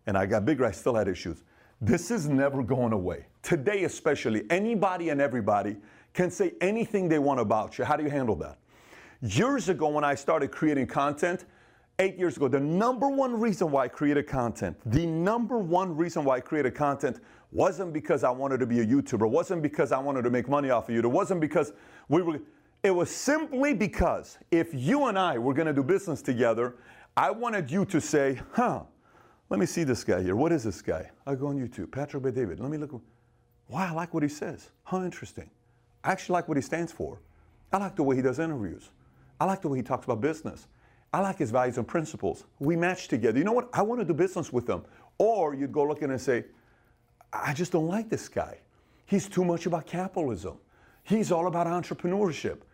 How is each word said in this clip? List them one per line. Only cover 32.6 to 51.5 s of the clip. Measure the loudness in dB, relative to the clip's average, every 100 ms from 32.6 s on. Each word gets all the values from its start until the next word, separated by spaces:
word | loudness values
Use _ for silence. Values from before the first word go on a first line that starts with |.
| -6
me | -6
look. | -8 -12 -18 _ _ _ _ _ _
Wow, | -6 -4
I |
like | -4 -4
what | -2
he | -2
says. | -2 -10 -10 -16 _
How | -6 -4
interesting. | -4 -8 -14 -16 -18 _ _ _ _ _
I | -4
actually | -4 0
like | -2 0
what | -2
he |
stands | -2 -4 -4
for. | -6 -8 -10 -20 _ _ _ -6
I | -4
like | -4 0
the |
way | 2 4
he |
does | 2 0
interviews. | -4 -4 -6 -8 -18 _ _ _ -20 -4
I | -2
like | -2
the | -2
way | -2
he |
talks | -2 -4
about | -2 0
business. | 0 -2 -8 -12 -20 _ _ _ -4
I | -2
like | 0 0
his | 0
values | 2 2 0
and | -2
principles. | -4 -4 -4 -4 -6 -12 -4
We | 0 2
match | 0 -2 -4
together. | 2 2 4
You |
know | 2
what? | 0 0
I | 0
wanna | 0 0
do | -2
business | 0 0 -2 -2
with | -2 -2
him. | -4 -6 -20 -18 0
Or | 2 2 0
you'd | -2 -2
go | 0
looking | 0 0 -2
and | -2
say, | 0 0 -2 -20 _ _ _ _ _ _ -12
"I | -6 -4
just | -2 0
don't | 0 0
like | -2 -4
this | -6 -6
guy. | -6 -6 -10 _ _ _ _ -2
He's | 0 0
too | 0
much | 0 0 -2
about | -4 -4
capitalism. | -6 -4 -2 -2 -2 -8 -12 _ _ _ _
He's | -2 0 2
all | 2
about | 2